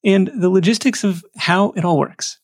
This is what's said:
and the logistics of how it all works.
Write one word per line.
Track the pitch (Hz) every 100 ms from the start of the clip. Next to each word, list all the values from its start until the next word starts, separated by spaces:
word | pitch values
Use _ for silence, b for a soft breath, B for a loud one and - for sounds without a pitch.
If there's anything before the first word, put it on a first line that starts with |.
and | 214 196 185
the | 262 180
logistics | 190 175 226 269 -
of | 202 175 - -
how | - 180 202
it | 208
all | 175 156
works. | - - - -